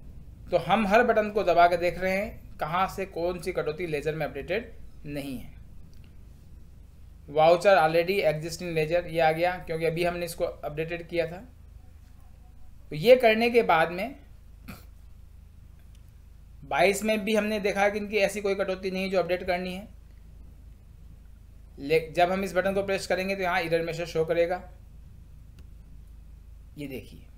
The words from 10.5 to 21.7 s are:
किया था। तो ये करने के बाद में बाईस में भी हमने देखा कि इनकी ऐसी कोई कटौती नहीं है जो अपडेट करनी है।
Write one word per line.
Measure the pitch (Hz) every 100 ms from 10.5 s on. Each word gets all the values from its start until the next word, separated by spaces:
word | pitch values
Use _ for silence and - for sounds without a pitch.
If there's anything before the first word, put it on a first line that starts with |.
| - 151 151 160 170 170
किया | 170 160
था। | 180 240 - - - - - - - - - - - - - -
तो | 151
ये | 202 254
करने | 233 220 240
के | 233
बाद | 185 165 165
में | 175 233 - - - - - - - - - - - - - - - - - - - - - - - - -
बाईस | 139 139 185 196
में | 214 220 202
भी | 214
हमने | 208 214
देखा | 196 190 208
कि | 208
इनकी | 202 208
ऐसी | 196 208
कोई | 196 196
कटौती | 190 185 190
नहीं | 185
है | 190
जो | 185
अपडेट | 170 180
करनी | 190 180 180
है। | 185 214 - - - - - - - - - - - - - - - - - -